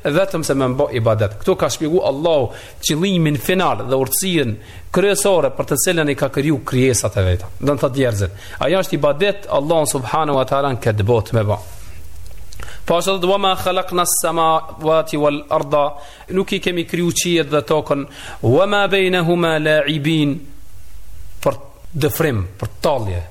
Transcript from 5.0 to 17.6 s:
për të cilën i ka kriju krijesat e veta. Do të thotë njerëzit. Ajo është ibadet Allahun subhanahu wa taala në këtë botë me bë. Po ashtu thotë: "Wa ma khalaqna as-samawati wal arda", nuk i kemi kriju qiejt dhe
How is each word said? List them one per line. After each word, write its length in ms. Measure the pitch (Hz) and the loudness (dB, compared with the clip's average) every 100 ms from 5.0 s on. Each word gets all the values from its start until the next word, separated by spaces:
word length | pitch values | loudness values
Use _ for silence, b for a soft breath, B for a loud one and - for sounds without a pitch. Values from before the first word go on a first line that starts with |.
| 196 196 208 185 135 | 2 2 4 4 2
për 160 | - 139 | -2 -2
të 60 | 147 - | 0 0
cilën 240 | 170 151 | 2 0
i 60 | 139 | 0
ka 140 | 139 | -2
kriju 340 | - 143 143 - | 0 0 0 0
krijesat 520 | 127 131 117 113 - | 2 4 2 0 0
e 60 | |
veta. 220 | 92 90 - - | 2 0 -2 -4
Do 140 | 131 | 0
të 60 | 143 | 2
thotë 140 | 147 127 | 0 2
njerëzit. 320 | 127 104 95 B B B | 0 2 -2 B B B
Ajo 200 | 139 185 | 0 2
është 140 | 180 | 0
ibadet 540 | 160 143 143 202 196 - | 2 2 2 0 0 -2
Allahun 380 | 151 143 170 147 | -2 2 2 2
subhanahu 500 | 143 120 156 156 139 | 0 -2 0 2 2
wa 60 | 127 | 2
taala 280 | 139 139 | 0 0
në 60 | 123 | 0
këtë 220 | - 107 | 0 0
botë 300 | 101 120 101 | 2 2 2
me 100 | 117 | 0
bë. 140 | 104 101 - - - - - - - - - - B B - | 0 -2 -4 -10 -10 -10 -10 -8 -8 -8 -8 -8 B B 0
Po 120 | 170 | 0
ashtu 180 | 175 196 | 2 0
thotë: 120 | 180 | 2
"Wa 60 | 196 | 2
ma 180 | 196 185 | 2 0
khalaqna 480 | 185 185 180 175 | 0 0 0 0
as-samawati 1120 | 170 - 170 165 160 160 151 - 156 160 156 151 | 0 0 0 2 4 4 0 -6 2 2 2 2
wal 220 | 147 147 147 | 2 0 0
arda", 360 | 156 147 147 143 - B B B | -2 2 2 0 -2 B B B
nuk 220 | 185 196 | -2 0
i 80 | 196 | 0
kemi 240 | - 175 165 | -2 -2 -2
kriju 260 | 175 175 | -2 0
qiejt 380 | 165 175 170 143 | 0 0 0 2
dhe 120 | 147 | 0